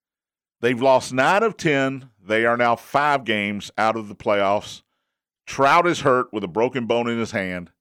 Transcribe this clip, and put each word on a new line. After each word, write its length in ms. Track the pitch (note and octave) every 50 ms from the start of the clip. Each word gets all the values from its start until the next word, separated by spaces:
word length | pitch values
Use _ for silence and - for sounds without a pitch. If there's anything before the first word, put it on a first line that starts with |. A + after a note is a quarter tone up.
| _ _ _ _ _ _ _ _ _ _ _ _
They've 220 | - A#2+ C3 A2+
lost 320 | C3 C3+ C3 B2+ - - B2+
nine 300 | B2+ C3 D3+ F3+ G3+ A3
of 140 | A3+ - -
ten. 520 | - E3 C#3+ C#3 C3+ C3+ C3+ C3 C3 C3 _ _ F#2
They 200 | F2+ G#2+ A2 A2+
are 120 | A#2 A#2+ A#2+
now 200 | A#2+ A#2 A#2 A2+
five 480 | - - - C3+ D3 D3+ C#3+ C3+ B2
games 440 | A2 A2 G#2 G2+ G2+ G#2 G2+ - - - -
out 200 | G#2+ A2 A2 A2+
of 100 | G#2+ G2+
the 80 | G2+
playoffs. 680 | - - A2+ G#2 G2+ G2 G2 G2+ G#2 - - - - _ _ _ _ _ _ _ _ _ _ _ _ _
Trout 400 | - - - C3+ C#3 D3+ E3+ F3
is 140 | F3 D#3 -
hurt 320 | - C#3+ B2+ B2+ B2 -
with 120 | - G#2+ G2+
a 40 | F#2
broken 380 | D#2 A2 A#2 G#2+ - C3 A#2+
bone 240 | G#2+ A#2 A#2+ A#2+ A#2+
in 100 | A#2 A#2
his 120 | A2+ -
hand. 380 | - G#2+ F#2+ F#2 F2+ F2+ F2 - _ _